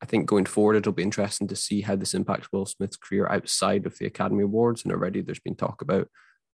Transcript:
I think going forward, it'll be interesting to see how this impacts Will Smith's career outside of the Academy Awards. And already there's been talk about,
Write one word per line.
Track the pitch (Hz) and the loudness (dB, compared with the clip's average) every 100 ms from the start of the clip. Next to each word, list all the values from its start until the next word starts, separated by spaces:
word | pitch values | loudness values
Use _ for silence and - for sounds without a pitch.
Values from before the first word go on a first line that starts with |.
I | - | 0
think | 113 - | 0 4
going | 104 95 | 2 2
forward, | - 104 107 | 4 4 4
it'll | 104 | 2
be | 87 | 0
interesting | 95 104 101 - 104 | -2 0 -2 -2 -4
to | 101 | -4
see | - 104 | -2 -2
how | 101 98 | 0 -2
this | 95 | 0
impacts | 95 98 95 - | -2 0 -2 -2
Will | 98 98 | -4 -4
Smith's | - 98 - | -6 -8 -8
career | - 98 92 | -4 0 2
outside | 98 - - 95 98 | 0 0 0 2 2
of | 98 - | -2 -4
the | 101 | -6
Academy | - 98 101 | -2 0 2
Awards. | 101 110 120 117 | 2 4 2 2
And | 98 | -2
already | 92 92 101 | -2 -2 -2
there's | - - | -4 -6
been | 92 - | -6 -4
talk | - - | -4 -4
about, | - 95 - _ _ _ _ | 0 0 0 _ _ _ _